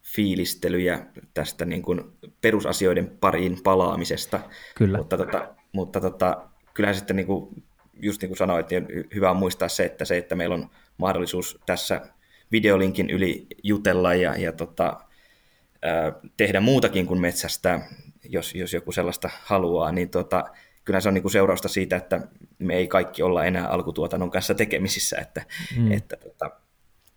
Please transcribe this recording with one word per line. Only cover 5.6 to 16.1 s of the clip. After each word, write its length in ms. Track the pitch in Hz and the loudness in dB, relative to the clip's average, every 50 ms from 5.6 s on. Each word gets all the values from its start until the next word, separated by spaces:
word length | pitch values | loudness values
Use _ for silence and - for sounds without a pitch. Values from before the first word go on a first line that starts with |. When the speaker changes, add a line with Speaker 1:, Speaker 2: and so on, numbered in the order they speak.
| _ _ | _ _
Speaker 1:
mutta 300 | - 98 90 - - 98 | -6 -6 -6 -4 -4 -2
tota, 480 | 87 92 - - 92 92 - - - - _ _ _ _ _ | -2 -2 0 0 0 0 0 -2 -8 -18 _ _ _ _ _
kyllähän 220 | - 104 101 101 | 0 0 0 0
sitten 200 | 95 98 - 95 | -2 -2 -2 -2
niinku, 380 | 98 92 85 98 - - - - - - _ _ _ _ _ _ | -2 0 0 -2 -2 -4 -8 -16 -20 -20 _ _ _ _ _ _
just 280 | - - 104 101 - | -6 -6 -6 -4 -4
niin 80 | - 92 | -6 -8
kuin 80 | 92 | -2
sanoit, 320 | - 92 92 87 85 80 - | 0 2 2 2 0 0 0
niin 180 | 87 90 82 | -2 -2 -2
hy-, 200 | - - - 104 - - | -4 -8 -8 -8 -6 -2
hyvä 160 | 104 95 92 | 2 2 4
on 60 | 90 | 4
muistaa 320 | 95 95 90 92 - 92 87 | 4 2 0 0 -2 -2 -2
se, 160 | - - 95 | 0 0 0
että 200 | 85 - - - | -2 -2 -6 -2
se, 120 | - 90 | 0 0
että 180 | 87 87 - 90 | -2 0 -2 -4
meillä 200 | 90 85 87 90 | -2 0 -2 -2
on 140 | 85 - - _ _ _ _ _ | -4 -4 -10 _ _ _ _ _
mahdollisuus 640 | - - 95 92 87 90 85 - 90 87 - - - _ | -2 0 0 0 0 -2 -2 -4 -4 -6 -6 -10 -12 _
tässä 360 | - 90 87 - - 98 73 - - _ _ _ _ _ _ _ _ | -4 -2 -2 0 -2 -4 -4 -4 -12 _ _ _ _ _ _ _ _
videolinkin 580 | 110 113 104 104 98 95 95 92 92 - 95 - | 0 4 6 6 6 6 4 2 2 0 -2 0
yli 380 | - 92 95 90 73 - - - - - - | 0 0 0 0 0 -4 -8 -16 -20 -8 -2
jutella 500 | 101 104 104 104 101 92 92 90 90 87 | 0 0 2 2 2 2 4 4 4 4
ja, 240 | 92 90 82 - | 4 2 2 0
ja 140 | - 95 82 | -2 -4 -4
tota, 480 | 82 - 82 - - - 85 85 - - - _ _ _ _ _ _ _ _ _ _ _ _ _ _ _ - | -4 -6 -10 -12 -2 -2 -2 -2 -2 -6 -14 _ _ _ _ _ _ _ _ _ _ _ _ _ _ _ -4
ö, 440 | 80 82 82 80 78 | -2 0 0 0 -2